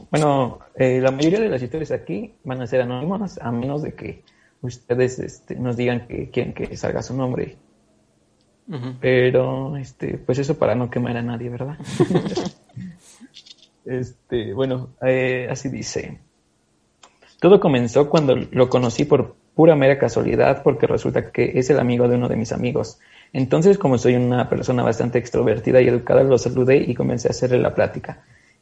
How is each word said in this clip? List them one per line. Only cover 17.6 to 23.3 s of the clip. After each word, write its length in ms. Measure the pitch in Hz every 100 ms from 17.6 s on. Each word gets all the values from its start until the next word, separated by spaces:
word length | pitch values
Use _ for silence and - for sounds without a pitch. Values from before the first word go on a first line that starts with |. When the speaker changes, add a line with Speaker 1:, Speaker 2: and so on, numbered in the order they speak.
| 180 127 120 135 147
Speaker 1:
cuando 260 | 165 139 127
lo 320 | - 123 127
conocí 360 | 127 123 -
por 300 | 143 139 - - _
pura 200 | - 160
mera 240 | 147 135 139
casualidad, 640 | 120 117 120 117 131 135
porque 240 | 151 127 -
resulta 460 | 135 131 127 -
que 260 | - 120 131
es 120 | 127
el 100 | 135
amigo 260 | 123 120 123
de 80 | 123
uno 120 | 123
de 80 | 123
mis 160 | 110
amigos. 480 | - 123 131 113 - _ - _